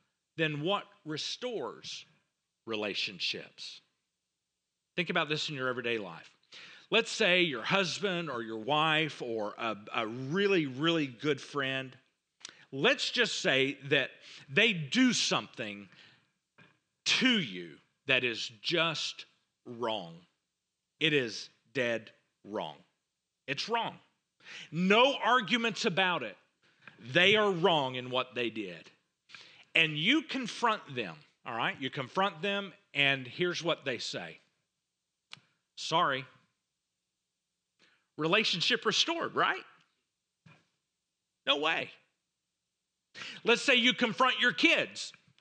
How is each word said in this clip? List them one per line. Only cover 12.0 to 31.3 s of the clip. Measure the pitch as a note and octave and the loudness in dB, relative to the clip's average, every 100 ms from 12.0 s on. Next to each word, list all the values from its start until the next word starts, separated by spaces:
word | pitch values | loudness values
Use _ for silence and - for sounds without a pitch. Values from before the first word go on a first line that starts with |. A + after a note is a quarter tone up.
| _ _ _ _ - - - | _ _ _ _ -20 -20 -12
let's | C3+ G3 C#4 - | 0 2 2 0
just | A#3+ A3 - | 0 0 0
say | F#3+ C3+ C3+ C#3 C#3 | 2 4 2 -2 0
that | C#3+ B2+ - - - - | 0 0 -6 -20 -20 -4
they | C#3 A3+ | 2 2
do | F3+ C#3 A3+ B3+ | 2 -2 4 4
something | F3+ - D3+ G#2 - A2 G2+ G2 - - _ _ _ _ _ - _ _ _ - | 4 2 0 -2 -8 -10 -10 -16 -20 -20 _ _ _ _ _ -20 _ _ _ 0
to | - B3+ A3+ | 2 4 2
you | C3 F2+ E2+ D2+ _ _ - | 0 -6 -12 -16 _ _ 0
that | B2+ | 0
is | B2 G#2+ - A2+ | 0 -4 -8 -10
just | - E3 E3 D3+ - - - _ _ _ B2 | -4 0 0 -2 -6 -8 -16 _ _ _ -14
wrong. | A#2 A#2 G#2+ E2+ E2 - _ _ _ _ _ _ - | -4 -2 -2 -6 -16 -20 _ _ _ _ _ _ -2
It | D#3 | 0
is | D3 A#2+ G2 - _ _ | 2 0 -6 -14 _ _
dead | C#3 A#2+ A2+ A2 _ _ _ | -4 -2 -2 -6 _ _ _
wrong. | G2+ G2+ E2 C#2+ _ _ _ _ _ _ - | -10 -8 -8 -10 _ _ _ _ _ _ -8
It's | C#3 - | -6 -2
wrong. | A#3 G3 F#2 _ _ _ _ - - - | -2 -4 -8 _ _ _ _ -20 -18 -8
No | D#3 F#3 G#3+ C4+ B3+ | 0 4 6 6 4
arguments | G#3 B3 F3+ A#3 A3+ F3+ A3 | 4 4 4 2 0 0 -2
about | E3+ F#3 E3 | 2 2 0
it. | A2+ F#2 _ _ _ _ - - | -4 -10 _ _ _ _ -20 -18
They | A#2 D3 F#3 G#3+ | 0 6 6 6
are | G#3 | 4
wrong | F3+ F#3+ D#3+ C3 B2+ | 4 4 4 2 -2
in | B2 | -4
what | B2+ B2 A#2+ | -2 -2 -2
they | A#2+ | -4
did. | G#2+ G2 E2 - _ _ _ _ - - - - | -4 -10 -12 -18 _ _ _ _ -20 -20 -20 -2
And | E3 D#3+ D3+ | 2 2 2
you | F3 D#4 | 2 2
confront | - C4 A3+ - A#3 G#3 - | 0 -6 -6 -2 0 0 -4
them, | B2+ G2 D#2 - | -8 -6 -8 -20